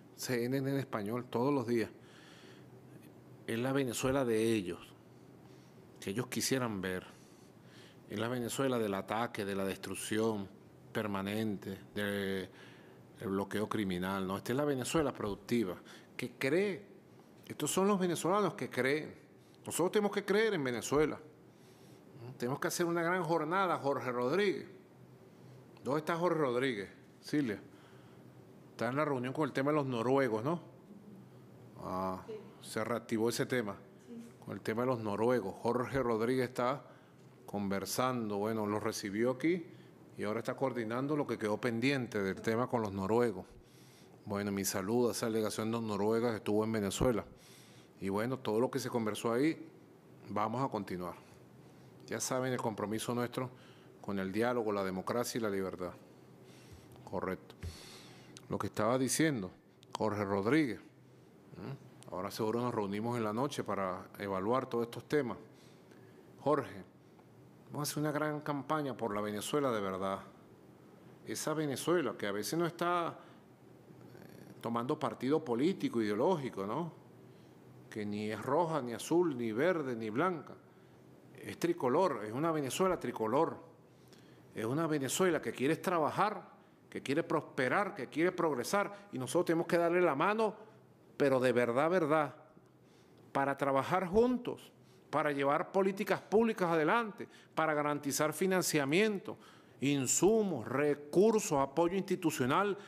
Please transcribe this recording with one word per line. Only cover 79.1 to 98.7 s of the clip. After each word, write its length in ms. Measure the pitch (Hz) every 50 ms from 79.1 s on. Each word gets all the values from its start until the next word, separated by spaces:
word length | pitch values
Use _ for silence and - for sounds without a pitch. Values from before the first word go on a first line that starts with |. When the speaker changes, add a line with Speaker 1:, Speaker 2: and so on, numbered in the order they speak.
| 160 170 180 165 139
Speaker 1:
ni 160 | 120 120 113
verde, 420 | 107 113 147 180 180 165 143 131 120
ni 160 | 113 113 107
blanca. 440 | 104 127 170 190 180 147 123 - - - - - - - - - - - - - - - - - - -
Es 180 | - 101 98 -
tricolor, 640 | - 165 170 - 139 123 131 170 190 175 135 107 101
es 80 | 110
una 180 | 107 135 160 170
Venezuela 480 | 160 156 143 127 - - 185 185 175 -
tricolor. 580 | - 123 120 - 110 110 117 147 165 151 120 - - - - - - - - - - - - - - - - - - - -
Es 100 | 98 107
una 220 | 113 135 156 165
Venezuela 540 | 151 156 147 135 123 - - 185 185 160 135
que 120 | - 120
quiere 240 | 107 - 123 143 160
trabajar, 760 | 156 - 190 180 165 151 127 107 143 190 214 208 185 - - - - - - - - - -
que 140 | - 98
quiere 220 | - 127 139 160 165
prosperar, 720 | - 160 151 - - - - 131 127 151 185 208 190 -
que 120 | - 123
quiere 240 | 113 - 143 170 185
progresar. 760 | 185 - 175 160 143 120 113 - - 202 196 - - - - -
Y 60 | - 127
nosotros 280 | 131 127 - 170 175
tenemos 200 | - 165 165 165
que 100 | - 180
darle 240 | 170 170 170 170 180
la 140 | 180 165 139
mano, 400 | 139 165 196 214 220 220 208 - - - - - - - - - - - - -
pero 240 | - 143 139 135 127
de 120 | 123 127
verdad, 380 | 113 120 120 117 117 131 147 160
verdad, 440 | 180 185 165 139 156 156 147 135 - - - - - - - - - - - - - - - - - - - -
para 240 | - 139 139 139 139
trabajar 500 | - 147 139 135 135 131 - 165 190 190
juntos, 640 | 170 180 220 240 254 254 233 - - - - - - - - - - - - - -
para 220 | - 147 151 147
llevar 400 | 143 139 139 139 147 160 180 -
políticas 480 | - 190 196 196 196 202 214 - 185 -
públicas 480 | - - 185 220 233 220 226 - 185 165
adelante, 600 | 170 160 151 160 208 233 233 214 - - 117 - - - - - -
para 200 | - 160 156 151
garantizar 580 | 147 143 147 147 143 147 143 - - 151 156
financiamiento, 1040 | 151 - 190 190 190 180 165 -